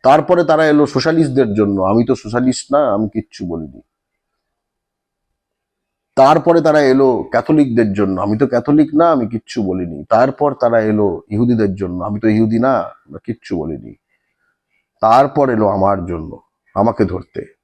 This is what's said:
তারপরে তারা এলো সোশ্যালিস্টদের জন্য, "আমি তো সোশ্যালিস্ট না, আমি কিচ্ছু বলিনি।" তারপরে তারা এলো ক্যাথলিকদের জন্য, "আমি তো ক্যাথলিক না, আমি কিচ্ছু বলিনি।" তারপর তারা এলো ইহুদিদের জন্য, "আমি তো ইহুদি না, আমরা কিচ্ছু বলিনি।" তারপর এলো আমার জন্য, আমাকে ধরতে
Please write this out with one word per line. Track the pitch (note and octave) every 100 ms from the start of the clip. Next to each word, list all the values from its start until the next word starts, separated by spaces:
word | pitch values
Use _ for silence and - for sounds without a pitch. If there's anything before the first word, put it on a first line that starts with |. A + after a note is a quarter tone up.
তারপরে | C3 D3+ D3+ F3
তারা | E3+ D#3 D#3
এলো | D3 D3
সোশ্যালিস্টদের | - E3 E3 D3 C3 A#2+
জন্য, | G2+ G2+ G2
"আমি | F#2+ A2 A#2
তো | B2+
সোশ্যালিস্ট | G#2+ A#2+ B2+ A#2+ -
না, | C#3+ C#3
আমি | G2+ G#2+
কিচ্ছু | A2 - - F2+
বলিনি।" | E2 D2+ - _ _ _ _ _ _ _ _ _ _ _ _ _ _ _ _ _ _ _ _ _ _ _ -
তারপরে | C3+ D#3 E3+ E3+
তারা | D#3 D3+
এলো | C#3 C3 C3+ A2+ -
ক্যাথলিকদের | - - D#3 C#3 A2+ A2
জন্য, | F#2+ F#2+ F#2
"আমি | G2+ A2
তো | C3+
ক্যাথলিক | A#2+ A#2+ D3+ D3 C#3+
না, | E3+
আমি | D3 G#2+
কিচ্ছু | A2+ - B2
বলিনি।" | G2 F#2 F2 D2 -
তারপর | A2+ C3+ - D3
তারা | C3+ A#2 A#2
এলো | G#2+ G#2+ G2+ E2 _
ইহুদিদের | G#2 A#2+ A2+ G#2 F#2+
জন্য, | F#2 F2+
"আমি | F2+ G#2
তো | A2
ইহুদি | G#2+ A2+ A2+
না, | C3 A#2+
আমরা | E2+ - _ C#2
কিচ্ছু | - A2 - F2+
বলিনি।" | D#2 C#2+ A1 - _ _ _ _ _ _ _ _ _ _
তারপর | A2 B2 C#3 D3 C3+
এলো | A2 G#2
আমার | G2 G2 F#2+ F2
জন্য, | E2+ D#2 B1 _ _ _ F#2+
আমাকে | A2 A2+ G2
ধরতে | F2+ - - - _